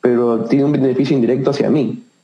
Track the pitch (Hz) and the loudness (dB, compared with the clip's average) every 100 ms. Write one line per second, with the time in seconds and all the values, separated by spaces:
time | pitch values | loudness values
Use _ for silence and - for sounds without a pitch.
0 | 131 120 120 113 110 135 139 143 131 127 | 2 2 0 -2 0 0 2 0 0 0
1 | 135 135 113 127 135 139 - 143 117 107 | 0 0 0 0 -2 -2 0 0 -2 -6
2 | - _ | -14 _